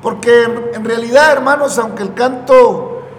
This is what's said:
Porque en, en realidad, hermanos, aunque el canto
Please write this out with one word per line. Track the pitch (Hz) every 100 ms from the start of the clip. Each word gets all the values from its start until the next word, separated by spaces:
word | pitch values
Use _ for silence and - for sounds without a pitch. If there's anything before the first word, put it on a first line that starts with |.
Porque | - 226 240 233 233
en, | 233 -
en | 220
realidad, | 220 233 233 254 311
hermanos, | 277 262 285 285 -
aunque | 220 -
el | 196 -
canto | 247 254 - 262 233 - - - -